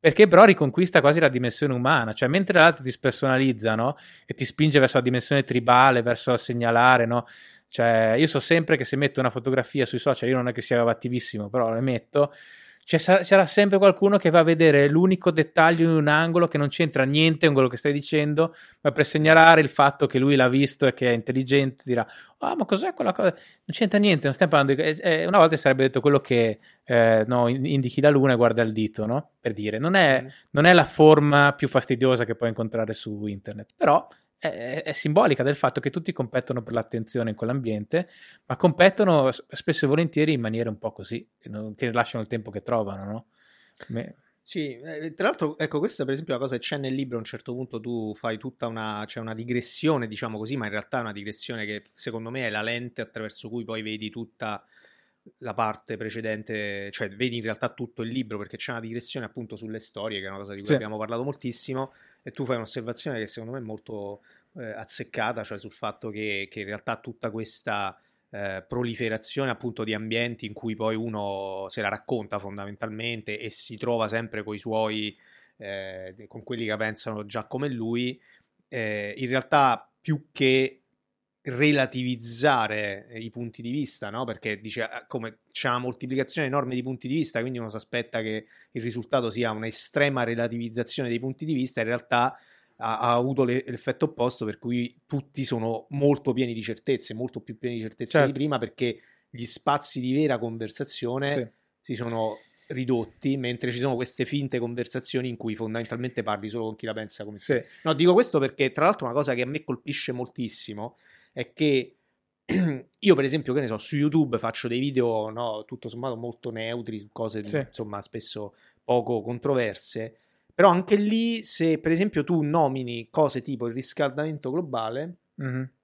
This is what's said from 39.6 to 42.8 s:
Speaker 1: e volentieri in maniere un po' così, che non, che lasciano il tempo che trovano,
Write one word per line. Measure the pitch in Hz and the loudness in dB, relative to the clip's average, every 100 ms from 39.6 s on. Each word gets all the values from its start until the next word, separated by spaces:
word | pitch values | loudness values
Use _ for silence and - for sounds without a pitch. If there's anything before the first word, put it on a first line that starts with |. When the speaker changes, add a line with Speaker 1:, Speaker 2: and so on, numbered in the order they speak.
| - 156 | -4 0
Speaker 1:
e | 143 | 2
volentieri | 147 170 151 151 | 2 2 2 2
in | 143 | 0
maniere | 113 113 117 | -2 -2 -4
un | 104 | -4
po' | 113 | -8
così, | - 98 117 - _ | -10 -10 -10 -12 _
che | - | -14
non, | 107 110 | -12 -12
che | 104 123 | -6 -2
lasciano | 117 117 120 | 0 -2 -4
il | 107 | -6
tempo | 117 107 | -8 -8
che | 98 | -12
trovano, | - 120 | -2 -2